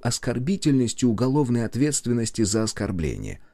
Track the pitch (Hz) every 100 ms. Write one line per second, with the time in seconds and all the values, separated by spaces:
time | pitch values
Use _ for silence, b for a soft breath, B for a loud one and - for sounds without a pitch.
0 | - - - 120 135 196 156 135 120 -
1 | 123 104 127 143 131 120 110 117 147 143
2 | 120 120 110 - 104 110 107 - 101 92
3 | 78 52 52 - -